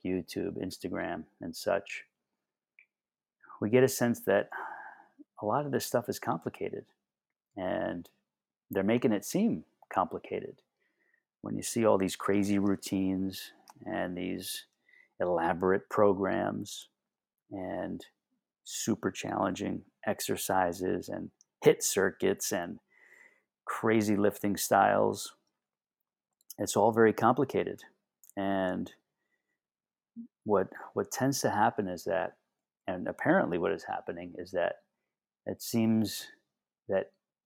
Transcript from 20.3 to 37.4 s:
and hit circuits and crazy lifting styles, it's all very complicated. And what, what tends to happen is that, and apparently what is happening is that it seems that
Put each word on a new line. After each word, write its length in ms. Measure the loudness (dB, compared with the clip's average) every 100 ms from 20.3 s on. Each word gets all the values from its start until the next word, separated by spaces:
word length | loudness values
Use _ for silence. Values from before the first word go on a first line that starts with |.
| -4 0 2 2 0 -2 -2 -4
and 200 | -10 -10 _ _ 2
hit 220 | 4 4
circuits 680 | 2 2 2 2 0 0 -2
and 260 | -4 -6 -10 _ _ -20 -20 -20 _ _ _ -8
crazy 500 | 0 4 4 4 4
lifting 400 | 4 2 -2 0
styles, 800 | 4 6 6 6 2 0 -8 -14 _ _ _ _ _ _ _ _ _ _ -14 -8
it's 200 | -2 2
all 160 | 4
very 180 | 6 4
complicated. 720 | 6 2 4 0 -2 -4 -6 -16 _ _ _ -14 -6
And 520 | -2 0 0 -2 -6 -12 _ _ _ _ _ _ _ _ _ _ _ -18 -18 _ 0
what, 240 | 2 2 -6 -8
what 180 | -4 -4
tends 300 | 0 0 2
to 80 | 0
happen 400 | 4 2 2 -4
is 160 | -4 -2
that, 320 | -2 -2 -8 _ _ _ _ -8
and 220 | -6 -6
apparently 480 | -2 2 4 2 0
what 160 | 0
is 100 | -2
happening 480 | -4 -8 -8 -10 -10 -12
is 140 | -6
that 240 | -2 -2 -2 _ _ _ _ _ _ -10
it 160 | -8
seems 680 | -2 0 2 2 0 -4 -12 -20 _ _ _ _ -4
that 240 | -2 -2 _ _ _